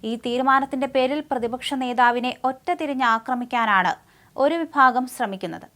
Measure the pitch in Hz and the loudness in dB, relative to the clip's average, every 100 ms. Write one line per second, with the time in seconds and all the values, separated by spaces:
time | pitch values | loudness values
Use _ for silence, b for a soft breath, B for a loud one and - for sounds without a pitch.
0 | 220 226 240 247 262 269 269 269 262 262 | -6 -6 -4 -2 2 2 2 -4 -2 0
1 | 254 294 294 254 233 247 - 277 254 240 | 0 -2 -4 -4 -4 -6 -6 -4 -4 2
2 | 240 240 247 - 254 262 - 339 311 262 | 2 2 -4 -4 -4 -4 -4 -4 -2 0
3 | 247 226 233 247 247 240 226 196 180 - | 0 0 -2 -6 -2 -2 2 4 2 -2
4 | b b b - 277 339 320 285 262 247 | b b b 0 0 2 -2 4 4 4
5 | 254 - 226 190 175 165 165 | -4 -6 -6 -4 -8 -10 -16